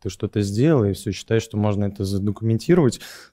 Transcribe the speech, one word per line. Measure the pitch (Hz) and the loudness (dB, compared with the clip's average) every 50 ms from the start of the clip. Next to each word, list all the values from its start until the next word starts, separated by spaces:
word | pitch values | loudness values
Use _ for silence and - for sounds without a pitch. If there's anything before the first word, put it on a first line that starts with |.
ты | - 95 | -10 -10
что-то | - - - 101 - 107 | -8 -6 -8 -4 -2 -2
сделал, | 104 98 101 107 131 160 160 131 104 | -2 0 0 2 2 4 4 4 2
и | 101 95 | 2 0
все, | - - 104 | -2 -4 -6
считаешь, | 92 - - - 113 113 - | -8 -8 -4 0 0 0 0
что | - - 104 | -2 -2 0
можно | 104 107 101 98 104 | 0 0 2 0 -2
это | 101 98 - 98 | -2 -2 -4 -4
задокументировать, | 98 98 95 98 104 101 - 113 113 113 113 - - 175 180 143 120 - - - - - - - - | -2 -2 -2 -2 -2 -4 -2 -2 0 0 0 2 2 4 4 4 4 2 -2 -10 -18 -18 -20 -20 -20